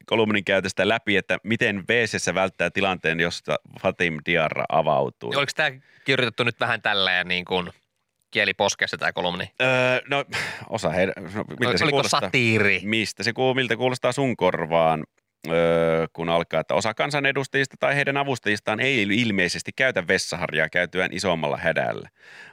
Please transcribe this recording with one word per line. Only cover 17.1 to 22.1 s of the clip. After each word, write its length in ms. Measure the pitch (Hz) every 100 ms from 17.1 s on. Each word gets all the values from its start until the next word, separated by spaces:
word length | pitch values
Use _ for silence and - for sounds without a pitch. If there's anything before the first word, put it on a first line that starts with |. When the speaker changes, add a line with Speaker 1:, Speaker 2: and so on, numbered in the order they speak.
| 143 139 139 135 139 135 -
Speaker 1:
tai 140 | 139 143
heidän 200 | 143 139
avustajistaan 640 | 143 127 208 208 - 110
ei 240 | 131 135
il-, 80 | 101
ilmeisesti 600 | 101 117 98 87 85 - -
käytä 300 | 131 98 85
vessaharjaa 600 | 95 - 82 82 76 78
käytyään 440 | 87 90 90 92
isommalla 440 | 92 95 82 76 67
hädällä. 520 | 85 73 60 55 -